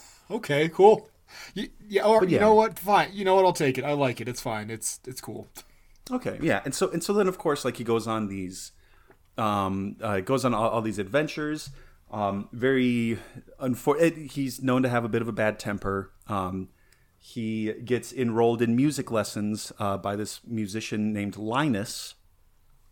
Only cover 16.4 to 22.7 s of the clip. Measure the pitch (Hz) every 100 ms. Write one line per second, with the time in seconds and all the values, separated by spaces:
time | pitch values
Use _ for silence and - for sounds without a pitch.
16.4 | 92 95 95 _ _ _ _ _ - 123
17.4 | 110 110 107 - 117 117 - - 120 113
18.4 | 117 117 117 120 147 131 - 113 101 117
19.4 | 104 107 - - 101 98 101 104 101 -
20.4 | - 113 104 107 - 110 107 104 101 95
21.4 | 107 123 151 101 104 - - - _ _
22.4 | _ _ _